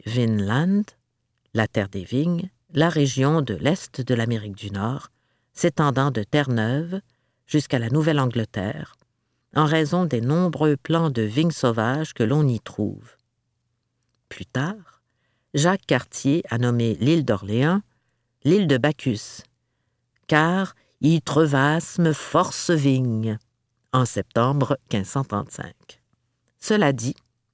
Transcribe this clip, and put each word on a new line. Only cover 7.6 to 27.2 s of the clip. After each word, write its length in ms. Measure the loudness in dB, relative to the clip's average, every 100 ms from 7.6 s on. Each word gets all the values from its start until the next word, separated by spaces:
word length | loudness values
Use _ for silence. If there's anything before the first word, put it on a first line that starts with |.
| 0 -2
la 80 | 0
Nouvelle-Angleterre, 1040 | 0 2 2 0 -2 -4 -4 -6 -6 -12 _ _ _ _ _ _ 0
en 80 |
raison 400 | 2 2 2 0
des 160 | 0 0
nombreux 560 | 0 0 0 2 0 0
plants 340 | 0 0 2
de 120 | 0
vignes 280 | -2 0 0
sauvages 640 | 2 0 2 0 -2 -4
que 80 | -2
l'on 240 | 0 2 2
y 140 | 0
trouve. 560 | -6 -6 -6 -6 -16 _ _ _ _ _ _ _ _ _ _ _ -20
Plus 180 | -18 -8
tard, 560 | -4 -4 -6 -16 _ _ _ _ _ _
Jacques 320 | 0 2 0 0
Cartier 560 | 0 0 -4 0 0 0
a 100 | -2
nommé 360 | 0 2 0 0
l'île 240 | 2 2
d'Orléans 580 | 2 -2 -2 0 2 0 -4 _ _ _ _ _
l'île 240 | 0 2 2
de 100 | 2
Bacchus, 640 | 0 -2 -4 -4 -6 -14 -16 _ _ _ _ _ _ _ 0
car 480 | 2 4 0 -4 -8 _ -2
y 200 | 2 2
treuvasme 920 | 2 2 4 4 2 2 -2 0 0
force 580 | 0 0 0 0 -2 0
vignes, 680 | 2 2 2 0 -2 -4 -6 _ _ _ _ -4
en 120 | 0
septembre 760 | 0 -2 -2 0 2 2 0 -2 -2
quinze 200 | -4 -2
cent 160 | -4
trente-cinq. 760 | -4 -6 -6 -10 -14 -16 _ -20 _ _ _ _ _ -10
Cela 320 | -2 2 2
dit, 240 | 2 -4 -6